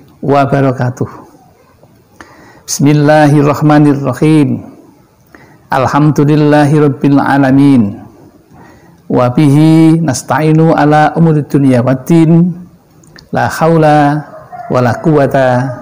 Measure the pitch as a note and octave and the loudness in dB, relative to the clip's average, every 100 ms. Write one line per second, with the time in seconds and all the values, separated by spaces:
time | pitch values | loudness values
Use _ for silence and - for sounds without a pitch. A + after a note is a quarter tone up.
0 | _ _ C#3 C#3+ C3 C#3 C3+ B2 B2 - | _ _ -2 0 0 -2 -2 -2 -6 -6
1 | A2 - - _ _ _ _ _ _ _ | -10 -12 -20 _ _ _ _ _ _ _
2 | _ _ - - - - - - C#3 D3 | _ _ -20 -20 -20 -20 -14 -4 0 0
3 | D3 D#3 D3 D3 C#3+ C#3 D3+ D3+ D3 C#3 | 2 2 2 2 0 0 0 2 2 0
4 | C#3 B2 D#3 D#3 C3 A2 - - _ _ | -4 -2 0 0 0 -4 -10 -20 _ _
5 | _ _ _ - - _ _ C#3 B2 C#3+ | _ _ _ -20 -20 _ _ -4 -2 0
6 | D3+ D3 C#3+ D3+ D3 D3 C#3+ D3+ D3 - | 0 0 0 2 2 2 2 2 0 0
7 | C#3+ C#3 - C#3 C3+ C#3 C#3+ C3 G2+ G#2 | 0 0 0 0 0 2 2 2 0 -6
8 | - - - _ _ - - - _ _ | -18 -20 -20 _ _ -20 -20 -20 _ _
9 | - C3 B2 C#3 D3 C#3+ D#3+ D#3+ D#3+ E3 | -6 -2 0 2 2 4 4 4 4 2
10 | D#3 A#2+ - C#3+ D#3 D#3 E3 D3+ D3 D3+ | -2 -6 -6 -4 0 2 2 2 2 2
11 | D3+ - E3 D3+ C#3 D3 C#3 B2 B2 C3+ | 0 0 0 0 -2 -2 0 0 0 -4
12 | - E3+ D#3+ E3 F3+ E3 - _ _ _ | 0 2 4 2 0 -4 -16 _ _ _
13 | _ - - - A#2 - D#3+ E3 D#3 D3+ | _ -20 -10 -4 -4 -2 0 2 2 2
14 | D3 D3+ - - - - - C3 B2 - | 0 -2 -8 -20 -20 -18 -6 -2 -2 -2
15 | D#3+ D3 C3 C3+ B2+ B2 C3 B2 | -2 0 0 0 0 -2 -4 -10